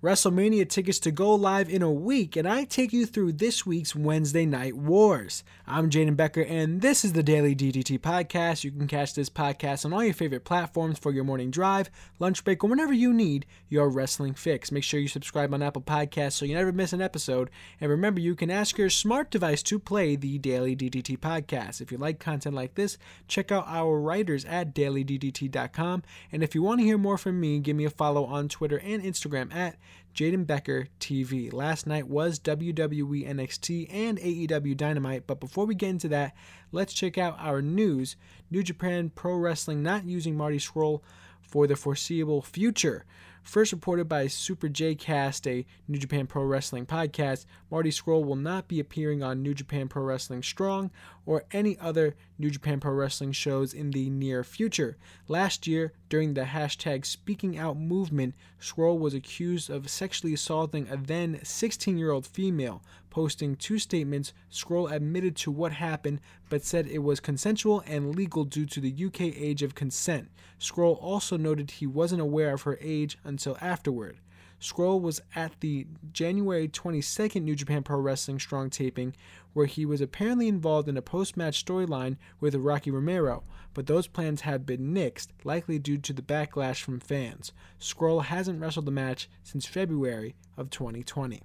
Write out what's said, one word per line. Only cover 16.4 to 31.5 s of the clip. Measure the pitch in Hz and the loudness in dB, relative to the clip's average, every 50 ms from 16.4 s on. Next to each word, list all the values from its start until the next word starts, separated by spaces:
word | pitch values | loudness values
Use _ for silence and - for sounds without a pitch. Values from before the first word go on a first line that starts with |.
| 147 | -2
you | 143 147 | -2 0
never | 170 185 185 | 2 2 2
miss | 175 180 190 175 - | 2 0 0 0 0
an | 180 190 | 0 -2
episode. | 185 - 160 - - 131 127 127 123 - - - - - - | -2 -2 -4 -2 0 0 0 0 0 -4 -16 -20 -20 -12 -4
And | 156 147 | 0 2
remember, | 147 156 185 208 208 180 | 4 4 4 4 2 4
you | 170 170 175 | 2 2 2
can | - 175 165 | 2 0 0
ask | 180 202 208 202 - - | 2 0 0 0 2 2
your | 208 185 | 4 4
smart | - - - 208 226 269 302 - | 4 4 4 4 2 2 2 0
device | - 220 175 165 147 147 | 0 0 2 2 2 2
to | - - 208 214 | 2 0 -2 -2
play | - - 196 208 190 156 143 | -2 0 0 2 4 4 2
the | 143 139 139 139 143 | 2 0 -2 -4 -2
Daily | 139 139 127 127 127 131 131 | 0 0 2 2 2 2 0
D | 131 131 127 | 0 -2 -2
D | 123 127 127 | -2 -4 -4
T | - 135 | -4 -6
Podcast. | 127 - 156 165 - 147 - - 131 110 95 113 - | -4 -2 -2 -2 -2 -4 -4 -4 -4 -4 -6 -8 -10
If | 123 - | -10 -10
you | 131 120 | -8 -4
like | 139 151 160 156 | -4 -4 -4 -4
content | - - 156 143 - 147 143 | -4 -4 -4 -4 -4 -4 -4
like | 139 127 131 - | -4 -6 -6 -2
this, | - 202 202 - - - - - - - - | -2 -2 -2 -2 -6 -14 -20 -20 -20 -10 -4
check | - - 196 - | -2 -2 0 2
out | 208 196 190 - | 2 0 0 0
our | 165 165 165 165 156 151 | -2 0 2 4 4 2
writers | 147 156 165 196 214 180 151 139 135 | 2 0 0 0 0 0 0 -2 -2
at | 151 160 175 175 156 139 | -2 -4 -2 -2 -2 0
daily | - 143 139 139 139 135 | 0 2 2 2 0 0
D | 139 139 135 | 0 -2 -2
D | 139 139 | -2 -4
T | 131 - 143 135 | -4 -2 -6 -4
dot | 131 131 123 123 - | -2 -2 -4 -4 -2
com. | - 160 175 180 185 - - - - - - | -2 0 0 0 -2 -4 -8 -18 -20 -18 -8
And | - 156 | -2 -2
if | 160 151 - | -2 0 2
you | 160 165 | 2 2
want | 196 226 247 | 4 4 6
to | 233 | 6
hear | 214 214 208 | 6 6 6
more | 196 196 196 185 | 4 4 2 2
from | - 196 185 180 | 2 0 0 2
me, | 170 151 147 147 | 2 2 2 2
give | 143 147 147 | 2 2 2
me | 151 147 | 2 2
a | 151 | 0
follow | 147 - 156 151 147 143 143 | 0 2 2 2 4 2 2
on | 120 135 143 143 147 | 0 -2 -2 -2 -4
Twitter | - - 160 147 147 143 | -4 -2 -2 0 0 -2
and | - 196 214 220 185 | -2 -2 -4 -2 -2
Instagram | 190 175 - - 156 147 135 127 - - | -4 -4 -4 -4 -2 -2 -2 -4 -4 -4
at | 170 165 170 165 - - - - - - - _ | -4 -4 -4 -4 -8 -20 -20 -20 -20 -20 -12 _
Jaden | - 151 160 175 190 180 151 | 0 0 2 2 2 2 2
Becker | 151 143 143 - 139 131 135 139 - - | 0 -2 0 0 -2 -2 -2 -4 -8 -12
T | - - 143 135 131 | -6 -2 0 -2 0
V. | 127 135 131 120 | 0 -2 -4 -4
Last | 117 | -4